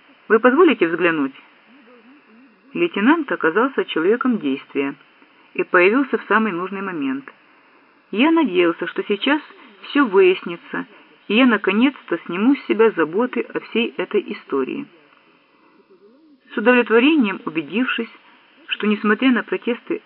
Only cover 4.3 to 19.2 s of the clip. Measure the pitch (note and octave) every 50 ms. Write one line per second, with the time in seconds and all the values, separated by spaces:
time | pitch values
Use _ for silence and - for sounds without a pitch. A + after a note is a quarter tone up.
4.3 | A#3+ F#3 D#3 C#3 C3 C3+ - - - C#3 C#3+ C#3 D3+ - _ _ _ _ _ _
5.3 | _ _ _ _ - - F3 - - F3+ F3 F#3+ A3 C4+ C#4 B3+ - A3 - -
6.3 | G3+ A3 A3 G#3+ F3+ E3+ F3+ F#3 G3 G3 G3 G3 F3+ D#3+ C#3 C3+ C3 C#3 C#3 -
7.3 | - _ _ _ _ _ _ _ _ _ _ _ _ _ _ _ - G3+ C4 D#4+
8.3 | E4 E4 D#4 G#3 F3 F3+ F3 E3 E3+ - F3 F3 - - G3 - G#3 G3+ - C4+
9.3 | D4 D#4 - - - - - - - - - - - C#4+ C#4+ A3 F3+ G3 F#3+ F3+
10.3 | F#3 F#3 - F#3 E3+ E3+ - - - E3+ F3 - - - - _ _ _ _ -
11.3 | G3+ A3+ C4 B3 A3 G3+ - F#3+ F#3+ G#3+ A#3+ D4 C#4 - - - E3+ E3 - -
12.3 | E3+ F#3 G#3+ B3+ C#4+ C4 - - A3+ G#3 A3+ A3 F#3 E3+ D#3+ D#3 E3 G3+ B3 B3
13.3 | - A#3+ A3+ - - D#3+ - - - A3 A#3 - - - F3+ - - G3+ - -
14.3 | - - - - - C#3 C3 C3+ - C#3+ C#3+ - _ _ _ _ _ _ _ _
15.3 | _ _ _ _ _ _ _ _ _ _ _ _ _ _ _ - A#3+ C#4+ D#4+ _
16.3 | _ _ _ _ - A#3+ G#3+ A#3 B3 B3 A#3+ G#3+ A3 A#3 A#3 D4 E4 D#4 A#3 G3+
17.3 | F#3 - - E3 D3+ E3 D3+ C#3 E3 A3 B3+ - - - A#3 A3+ - - _ _
18.3 | _ _ _ _ _ _ _ - - - - G#3+ G#3 G#3 - G#3 G#3+ G#3